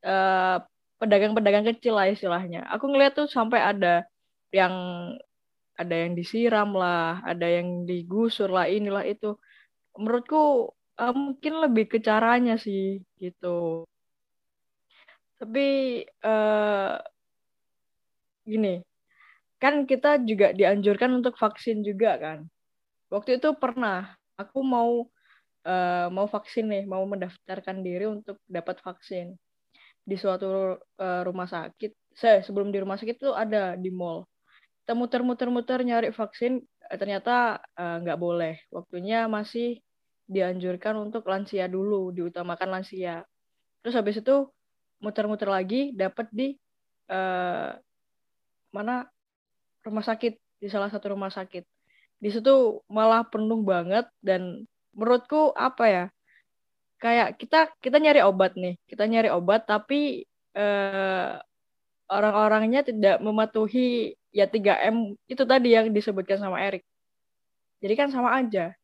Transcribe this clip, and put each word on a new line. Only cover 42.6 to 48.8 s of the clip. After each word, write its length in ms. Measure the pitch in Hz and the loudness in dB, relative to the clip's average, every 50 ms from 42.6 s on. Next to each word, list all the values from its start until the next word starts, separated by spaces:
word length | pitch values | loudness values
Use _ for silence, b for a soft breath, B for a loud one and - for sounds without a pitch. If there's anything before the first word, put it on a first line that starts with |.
| 185 190 190 185 | -6 -6 -6 -8
lansia. 400 | 190 - - 185 185 175 170 165 - _ _ _ _ _ _ _ _ _ _ _ _ | -8 -10 -10 -8 -8 -8 -8 -10 -14 _ _ _ _ _ _ _ _ _ _ _ _
Terus 80 | 226 240 | -4 -2
habis 240 | 247 208 208 208 220 | -2 -2 -2 -4 -4
itu 320 | 214 254 269 277 277 269 _ _ _ _ _ _ _ _ _ _ - | 0 2 2 2 2 -2 _ _ _ _ _ _ _ _ _ _ -10
muter-muter 400 | 214 208 - 208 208 214 208 214 | -8 -4 -4 -2 -2 -2 -4 -2
lagi, 480 | 196 196 185 185 185 214 254 277 285 254 | -2 -2 -2 -2 -2 -2 -2 -4 -4 -4
dapet 400 | 196 190 190 - - 233 220 - | -4 -4 -4 -4 -6 -10 -8 -4
di, 240 | 208 262 277 277 _ _ _ _ _ _ _ _ _ _ _ 190 | -4 -4 -4 -6 _ _ _ _ _ _ _ _ _ _ _ -6
eh, 580 | 190 190 185 185 180 180 180 175 - - - - - _ _ _ _ _ _ _ _ _ _ _ _ _ _ _ _ _ _ - | -4 -4 -2 -2 -2 -4 -4 -4 -4 -6 -8 -10 -14 _ _ _ _ _ _ _ _ _ _ _ _ _ _ _ _ _ _ -10
mana, 320 | 202 | -8